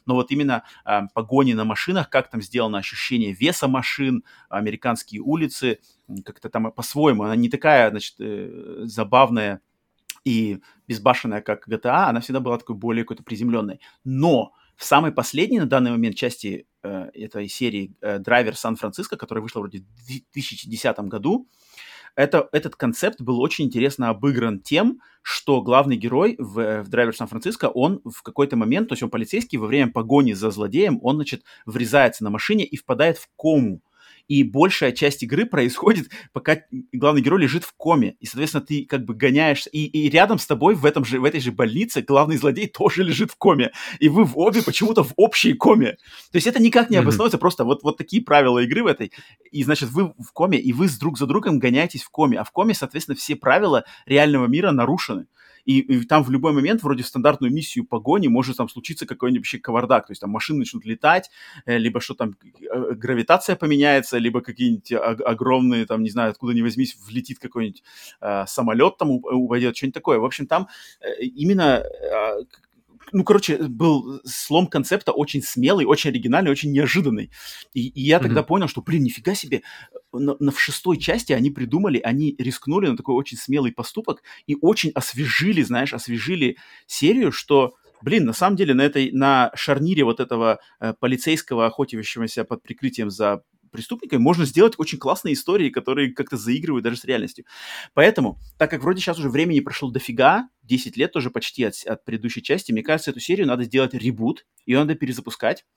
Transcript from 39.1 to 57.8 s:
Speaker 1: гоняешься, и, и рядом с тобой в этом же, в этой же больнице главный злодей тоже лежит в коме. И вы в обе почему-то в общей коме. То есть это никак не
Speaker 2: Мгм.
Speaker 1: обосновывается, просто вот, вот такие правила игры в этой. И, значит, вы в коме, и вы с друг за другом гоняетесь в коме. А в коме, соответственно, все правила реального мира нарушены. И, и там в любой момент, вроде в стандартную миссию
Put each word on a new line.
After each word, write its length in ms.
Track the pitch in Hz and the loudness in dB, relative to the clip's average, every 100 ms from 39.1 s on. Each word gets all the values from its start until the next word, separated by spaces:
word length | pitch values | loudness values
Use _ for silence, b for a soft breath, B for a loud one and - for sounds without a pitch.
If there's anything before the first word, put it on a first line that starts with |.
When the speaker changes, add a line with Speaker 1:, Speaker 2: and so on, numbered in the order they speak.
Speaker 1:
гоняешься, 560 | 110 139 143 156 143 - | 0 2 4 4 2 -2
и, 160 | 151 151 | -6 -4
и 240 | 156 151 | 0 4
рядом 300 | 156 202 196 | 6 6 2
с 80 | - | -2
тобой 260 | 135 165 | 2 2
в 100 | 202 147 | 4 4
этом 200 | 147 120 | 2 0
же, 140 | 127 | 0
в 60 | 139 | 0
этой 140 | 156 | 0
же 120 | 123 | -2
больнице 500 | 101 117 123 226 - | 0 0 0 -2 -4
главный 360 | - 139 151 147 | 2 4 4 2
злодей 300 | 139 135 208 | 0 0 -4
тоже 360 | - 202 165 | 0 0 2
лежит 260 | 185 139 214 | 0 0 -2
в 40 | - | 0
коме. 360 | - 143 117 B B - | 4 4 2 B B 2
И 100 | 151 | 4
вы 140 | 165 | 6
в 120 | 185 131 | 4 4
обе 240 | 196 214 | 2 2
почему-то 400 | - - 214 220 | 0 0 2 2
в 100 | 131 - | 2 4
общей 380 | 220 - - | 4 4 0
коме. 380 | - - 127 120 - B B B | 4 6 6 4 -2 B B B
То 60 | 175 | 0
есть 100 | 233 | 2
это 120 | 247 | 4
никак 300 | 226 240 233 | 6 6 4
не 80 | 202 | 4
Speaker 2:
Мгм. 60 | |
Speaker 1:
обосновывается, 340 | 113 110 226 156 | 4 4 2 2
просто 280 | 175 165 120 | 0 2 0
вот, 180 | 143 | 0
вот 140 | 147 147 | -2 -4
такие 260 | 156 214 | -2 -4
правила 340 | - 147 131 123 | 4 6 6 4
игры 200 | 120 180 | 2 2
в 40 | 226 | 0
этой. 240 | - 104 B B _ _ | 0 -4 B B _ _
И, 120 | 147 | -4
значит, 260 | 131 147 123 | 0 0 0
вы 220 | 139 185 - | -2 -2 -4
в 140 | 117 | -12
коме, 240 | - 180 143 | -2 2 2
и 140 | 131 | 2
вы 140 | 123 180 | 2 0
с 100 | 123 | 0
друг 220 | 156 131 | -4 -2
за 80 | 135 | 0
другом 320 | 185 208 147 | 0 2 2
гоняетесь 420 | 127 127 175 - | 2 2 0 -4
в 80 | - | -8
коме. 300 | - 147 104 | 0 2 0
А 40 | |
в 80 | - | -2
коме, 220 | - 220 | 0 0
соответственно, 420 | 202 131 156 - 127 | 0 -4 -8 -8 -8
все 200 | - 143 | -6 -2
правила 500 | - 160 202 131 B B - | 2 4 4 2 B B 0
реального 400 | 139 151 139 123 | 4 4 4 2
мира 240 | 143 196 | 2 2
нарушены. 560 | 139 120 175 - 98 - b b b - | 2 2 0 -4 -8 -10 b b b 0
И, 140 | 135 | 2
и 260 | 135 127 120 | 2 0 2
там 180 | 151 | 2
в 60 | 127 | 4
любой 240 | 135 156 | 0 2
момент, 300 | 143 147 226 | 2 2 0
вроде 180 | 147 127 | 0 -2
в 60 | 120 | -4
стандартную 440 | 131 143 151 123 | 0 2 2 0
миссию 340 | 147 147 123 | -2 -4 -6